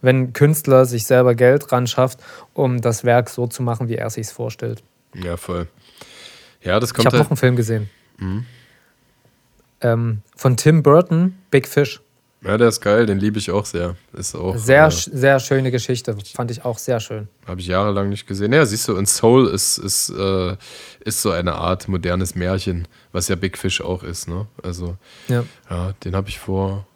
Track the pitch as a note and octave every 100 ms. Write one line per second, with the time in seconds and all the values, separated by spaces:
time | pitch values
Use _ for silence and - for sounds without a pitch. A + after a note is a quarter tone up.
0 | C3 C3 B2+ A#2+ D3 D#3 - C3 C3 A#2+
1 | A2 B2+ B2+ A#2 B2 C#3 - B2 B2 -
2 | B2+ - - - - - C#3 B2 A#2+ A2
3 | A#2+ A#2+ A#2 - A#2+ - B2 A#2 A#2+ A#2
4 | A2+ A2+ A2 - A#2+ A2+ A#2 A2+ _ _
5 | _ F#2 F2+ E2+ - F2 E2+ _ _ _
6 | - - - - - _ - G2 A#2+ -
7 | A#2 B2 - D3+ B2+ B2 A2 A2+ G#2 _
8 | _ _ F#2+ G2 A#2+ - _ _ _ _
9 | _ _ _ _ _ _ _ _ A#2+ A#2
10 | A#2 G#2+ - _ C3 A#2+ D3+ D#3+ D3 D3+
11 | F3+ E3 F3+ F#3 _ C#3+ - - C#3 -
12 | _ _ _ _ F#2+ G#2+ A#2 G#2+ G#2 G#2+
13 | A2+ G2 G#2 G#2+ - F#2 G2+ E2+ F2 F2+
14 | _ - F#2 - F2 A2+ A2 C3+ D#3 -
15 | - C#3 C3+ C#3 B2+ C3+ C3 B2 - B2
16 | - G#2 G2+ - A#2+ A#2 B2+ A2 - A#2+
17 | A2 A2 G#2+ _ - F#2 F2+ F2+ G#2 G2+
18 | G2 G2+ - G2 G2+ C#3 C3+ A2 - F#2+
19 | G2 - A2+ B2 B2 G2 - - G2 -
20 | - - G2 F#2+ F2+ G2 - - - -
21 | - A#2 G#2+ F2 F2 D#2+ E2+ F#2 - F#2+
22 | F2 F2+ F2+ - F2+ F#2+ G2 F2+ E2+ _
23 | _ F2 E2 F2+ F#2 - F#2+ - - F2+
24 | - - - F2 G#2+ - F#2 F2 F2 F#2
25 | _ - - B2 A#2+ _ _ F2+ F#2 G2
26 | - F#2+ G2 F#2+ - F#2+ F#2+ G2 G2+